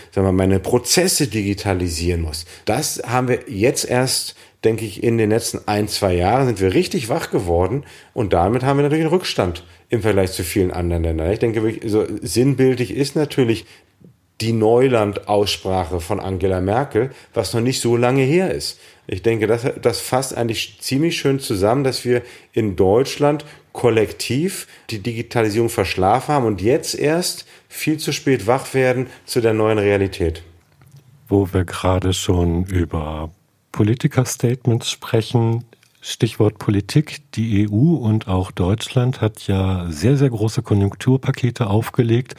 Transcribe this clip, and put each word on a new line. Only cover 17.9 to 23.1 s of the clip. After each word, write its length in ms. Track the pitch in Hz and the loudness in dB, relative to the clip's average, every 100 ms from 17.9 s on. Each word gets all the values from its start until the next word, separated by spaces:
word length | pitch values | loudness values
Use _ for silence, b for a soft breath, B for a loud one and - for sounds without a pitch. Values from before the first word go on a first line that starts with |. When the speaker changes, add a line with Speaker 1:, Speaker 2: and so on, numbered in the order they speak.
| 117 | 2
Speaker 1:
lange 240 | 123 135 | 4 2
her 300 | 131 175 185 | 2 2 0
ist. 280 | - - - B B B | -4 -8 -12 B B B
Ich 160 | 95 | -2
denke, 240 | 113 113 104 | 0 2 2
das, 160 | 117 131 - | 2 -2 -2
das 180 | 120 113 | -2 -2
fasst 380 | - 127 135 - | -2 -2 -2 -4
eigentlich 400 | 117 107 - - | -4 -4 -8 -10
ziemlich 380 | - 135 165 165 | -4 0 0 0
schön 220 | 139 135 | 0 -2
zusammen, 440 | - 101 101 135 | -2 0 2 2
dass 220 | 131 - 120 | 0 -2 0
wir 160 | 123 123 B B | -2 -2 B B
in 220 | 117 107 87 | -2 -2 2
Deutschland 720 | 95 110 135 | 4 4 2